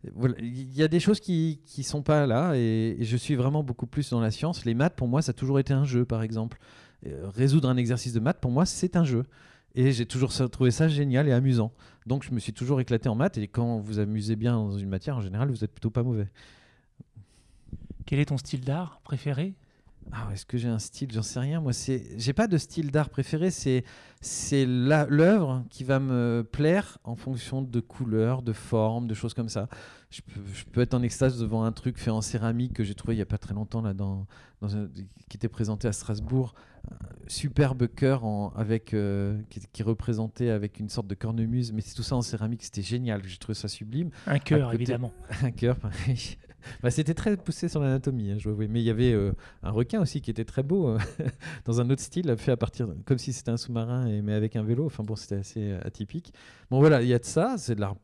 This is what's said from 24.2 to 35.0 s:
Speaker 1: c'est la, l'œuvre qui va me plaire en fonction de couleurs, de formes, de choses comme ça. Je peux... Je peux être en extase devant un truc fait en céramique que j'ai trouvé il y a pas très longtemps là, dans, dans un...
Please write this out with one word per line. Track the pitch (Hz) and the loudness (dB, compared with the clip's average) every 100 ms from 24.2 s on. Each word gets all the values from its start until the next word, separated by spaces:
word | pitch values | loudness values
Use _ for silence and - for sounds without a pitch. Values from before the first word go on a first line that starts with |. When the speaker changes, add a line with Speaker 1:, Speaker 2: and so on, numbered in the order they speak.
Speaker 1:
c'est | - - - 139 131 | -10 -8 0 2 4
la, | 123 127 151 143 | 4 4 4 4
l'œuvre | 147 165 214 147 127 120 | 6 8 6 4 -2 -6
qui | - | -10
va | 131 135 | 0 2
me | 135 123 120 117 113 | 2 2 2 0 -2
plaire | - 151 185 196 - | 2 4 4 0 -12
en | - 117 | -12 -8
fonction | - 127 - 131 | -6 -6 -4 -6
de | 131 117 | -2 -4
couleurs, | 113 - 123 110 110 131 | -4 -6 0 2 2 2
de | 120 | -2
formes, | 107 - 113 110 117 120 | -6 0 2 2 0 -4
de | |
choses | 107 117 | -4 -4
comme | - 113 | -4 -4
ça. | 107 110 - - - _ | -4 -6 -10 -20 -20 _
Je | - | -20
peux... | - - 101 | -14 -12 -12
Je | 98 | -12
peux | - 120 | -4 0
être | 120 | 2
en | 127 | 2
extase | 120 - 131 123 | 0 2 2 2
devant | 113 113 113 | -2 0 0
un | |
truc | 113 127 120 | -2 -6 -2
fait | - | -2
en | 110 | -2
céramique | 107 120 113 117 123 | -2 -2 -2 -2 -2
que | - 101 | -2 -4
j'ai | 101 | -4
trouvé | - 113 | -4 -2
il | |
y | |
a | 95 | -2
pas | 104 | -4
très | - | -4
longtemps | 101 104 117 | -6 -4 -4
là, | 110 | -4
dans, | 95 98 98 98 - - _ | -2 -4 -4 -8 -14 -20 _
dans | 104 101 | -4 -4
un... | 101 71 | -6 -10